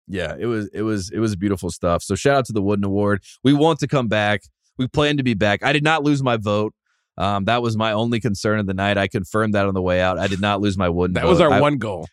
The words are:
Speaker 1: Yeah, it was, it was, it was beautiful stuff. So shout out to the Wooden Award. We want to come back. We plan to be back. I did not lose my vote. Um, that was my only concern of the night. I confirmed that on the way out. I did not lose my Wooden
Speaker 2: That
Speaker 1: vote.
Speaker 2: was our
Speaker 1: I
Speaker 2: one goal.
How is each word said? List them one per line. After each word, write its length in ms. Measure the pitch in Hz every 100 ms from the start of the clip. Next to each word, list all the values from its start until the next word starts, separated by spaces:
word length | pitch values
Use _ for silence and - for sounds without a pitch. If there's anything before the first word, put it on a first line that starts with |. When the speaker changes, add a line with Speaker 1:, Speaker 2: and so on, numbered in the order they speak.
| -
Speaker 1:
Yeah, 260 | 95 80 76
it 60 |
was, 240 | 113 113 101
it 120 | 95
was, 260 | 110 104 92
it 100 | 90
was 160 | 113
beautiful 340 | 95 101 98 90
stuff. 320 | - 90 82
So 120 | -
shout 220 | 98 139 139
out 80 |
to 80 | 123
the 80 | 107
Wooden 240 | 98 104
Award. 380 | 101 98 101 101 - -
We 80 | 127
want 260 | 143 160 156
to 80 | 139
come 200 | 147 117
back. 360 | 107 104 104 - _ _ -
We 100 | 127
plan 300 | - 147 147
to 60 |
be 100 | 127
back. 300 | 104 104 101
I 100 | 127
did 100 | 147
not 200 | 156 160
lose 200 | 147 139
my 140 | 131 117
vote. 360 | 104 104 107 - _ _ _ -
Um, 280 | 95 101
that 160 | 98 120
was 140 | 120
my 160 | 110 110
only 280 | 107 117 117
concern 380 | 113 95 107 107
of 80 | 98
the 60 |
night. 240 | 95 101 101
I 100 | 98
confirmed 460 | 110 92 107 110
that 100 | 104
on 80 | 98
the 80 | 92
way 180 | 90 90
out. 180 | 92 87
I 80 | 95
did 120 | 95
not 220 | 101 101
lose 160 | 104 95
my 100 | 90
Wooden 280 | 85 90
Speaker 2:
That 80 | 90
Speaker 1:
vote. 60 | 143
Speaker 2:
was 100 | 165
our 100 | 160
Speaker 1:
I 80 | 101
Speaker 2:
one 180 | 147 143
goal. 300 | 110 90 80